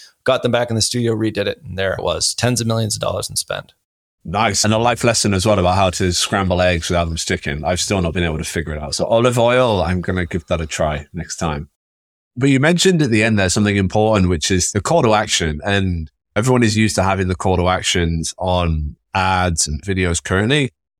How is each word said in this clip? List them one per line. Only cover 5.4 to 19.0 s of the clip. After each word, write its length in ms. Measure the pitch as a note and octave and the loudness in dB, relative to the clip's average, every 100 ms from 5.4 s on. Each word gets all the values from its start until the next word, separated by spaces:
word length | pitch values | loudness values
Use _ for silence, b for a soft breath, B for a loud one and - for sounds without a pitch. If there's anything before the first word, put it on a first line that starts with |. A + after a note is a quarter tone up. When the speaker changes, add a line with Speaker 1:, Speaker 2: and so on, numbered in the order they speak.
Speaker 2:
well 140 | G2+ G2+ | 2 2
about 160 | F2+ | 2
how 160 | F#2 F#2+ | 2 2
to 220 | F2 F#2 | 0 -2
scramble 480 | F2 - G#2 F#2+ F2+ | 0 -2 -2 0 2
eggs 300 | F2+ F2 - | 2 2 0
without 160 | F2 E2+ | -2 -2
them 100 | E2 | -4
sticking. 480 | - F2 - D2 | -4 -4 -4 -6
I've 160 | D2+ F2+ | -4 -2
still 200 | - G2+ | -2 -2
not 100 | E2+ | 0
been 100 | E2 | -2
able 160 | E2+ D#2 | -2 -4
to 60 | |
figure 280 | D#2 E2+ D#2 | -6 -6 -6
it 60 | D2 | -8
out. 140 | D2 | -8
So 100 | - F2 | -4 0
olive 320 | A2+ B2 A#2+ | 2 2 2
oil, 440 | A#2 B2 B2+ G2+ | 2 4 2 2
I'm 180 | D#2+ F2+ | 0 -2
gonna 260 | E2+ F#2 E2+ | -2 -4 -4
give 200 | F2+ - | -6 -4
that 140 | F2 | -4
a 60 | D#2+ | -4
try 400 | - D#2 D2 D2+ | -4 -4 -4 -8
next 260 | E2+ E2 - | -12 -10 -6
time. 320 | E2+ D2 D#2 _ _ _ _ _ _ - | -6 -6 -10 _ _ _ _ _ _ -2
But 140 | C#3 | 2
you 100 | C3+ | 4
mentioned 420 | D3 F3 F#3+ F3+ | 4 4 2 2
at 80 | C#3+ | 2
the 140 | A2 | 4
end 140 | A2+ G#2+ | 4 2
there 100 | F#2 | 2
something 280 | A2 G#2 G2+ | 2 2 2
important, 520 | F#2+ G#2+ A2 G#2+ F2+ | 2 2 2 4 2
which 220 | F2 - | 0 0
is 200 | F#2 - | 0 0
the 100 | G#2 | -2
call 220 | - E3+ | 0 2
to 120 | B2 | 4
action. 460 | G#2+ G2+ - E2 D2 | 2 0 -2 -2 -4
And 460 | G2 G2+ F#2+ F2 D#2 _ _ - | -2 0 0 -2 -6 _ _ -2
everyone 260 | B2 B2+ | 2 4
is 140 | A#2 G#2 | 4 2
used 180 | G#2+ - | 2 2
to 60 | |
having 240 | F#2+ F#2+ F#2 | 0 0 0
the 80 | |
call 220 | F2+ G2 F2+ | -2 0 2
to 120 | F2 | 2
actions 640 | F#2 - F#2+ E2+ E2 D#2 - | 0 0 0 0 -2 -4 -6
on 560 | F#2 F2+ F2 D#2 D2 - | -2 0 0 0 -4 -8